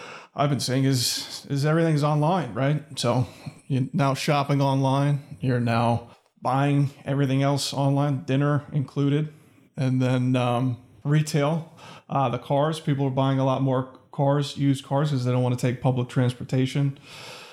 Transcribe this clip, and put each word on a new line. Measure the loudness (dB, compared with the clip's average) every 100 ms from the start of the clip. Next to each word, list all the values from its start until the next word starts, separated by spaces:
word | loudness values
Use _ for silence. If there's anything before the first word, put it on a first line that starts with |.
| -16 -18 -10
I've | -2 0
been | 0
seeing | 0 0 2
is, | 2 0 -4 -8 -12 -6
is | -2 2
everything's | 2 2 2 2
online, | 2 2 0 -2
right? | -2 0 0 -4 -2
So | 0 2 -2 -6 -18 -16 -4
you're | -2 0
now | 0 0
shopping | 0 0 0 0 2
online. | 2 2 2 2 0 -2 -6 -6
You're | -2 0
now | 0 2 2 0 -4 -18 _ _
buying | -2 0 2 2 0 -4
everything | -4 -2 0 2
else | 2 0 -2
online, | 0 0 2 0 -2
dinner | 0 0 2 0 -2
included. | -4 -4 -2 0 0 -2 -8 -20 _ _ -4
And | 0 2
then, | 2 2 2 2
um, | 2 0 -2 -4 -12 -8
retail, | 0 2 2 0 0 -2 -6 -16 -20 -20 -6
uh, | -2 0
the | -2
cars, | -2 0 0 0
people | -2 0 0
are |
buying | 0 2 2
a | 2
lot | 2
more | 0 0 -2 -12 _
cars, | -2 0 2 -2 0
used | 0 0
cars, | -2 0 0
'cause | 0
they | 0
don't | 2
wanna | 0 0
take | -2 0
public | 0 0 0
transportation. | 0 0 -2 -2 0 0 0 0 -2 -14 -18 -18 -18 -20